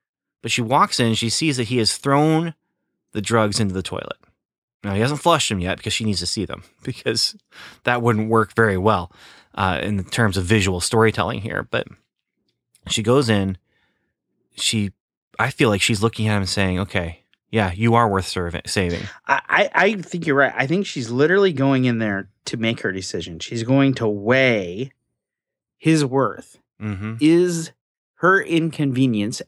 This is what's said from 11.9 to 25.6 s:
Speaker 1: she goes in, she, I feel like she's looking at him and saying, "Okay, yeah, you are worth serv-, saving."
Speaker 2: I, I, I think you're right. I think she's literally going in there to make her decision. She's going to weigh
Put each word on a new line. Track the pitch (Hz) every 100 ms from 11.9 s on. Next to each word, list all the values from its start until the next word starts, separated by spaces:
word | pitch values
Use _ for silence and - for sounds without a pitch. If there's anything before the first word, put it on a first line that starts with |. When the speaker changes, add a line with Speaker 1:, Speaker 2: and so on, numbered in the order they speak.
| - _ _ _ _ _ _ _ _ -
Speaker 1:
she | -
goes | 107 131 123
in, | 104 95 95 _ _ _ _ _ _ _ _ _ -
she, | - 113 101 - _ _ _ -
I | 120
feel | - 127
like | 101
she's | - 110
looking | 113 - 110
at | 104
him |
and | 95
saying, | - 95 90
"Okay, | 101 101 85 87 _ _ _
yeah, | 110 98
you | 90 117
are | 117 117
worth | 98 92
serv-, | - 87 82 -
saving." | - 90 85 98 - -
Speaker 2:
I, | 139 -
I, | 156 151 -
I | 190 208
think | - 175 160
you're | 139
right. | 135 -
I | 135
think | 175 196
she's | - 110
literally | 123 156 190 196
going | 139 135 135 127
in | 113
there | 110 98 95 _ -
to | 120
make | 113 -
her | 107
decision. | 95 92 98 85 82
She's | - 120
going | 113 135 135 127
to | 113
weigh | 104 104 127 131 110 87 92 135 _ _ _ _ _ _ _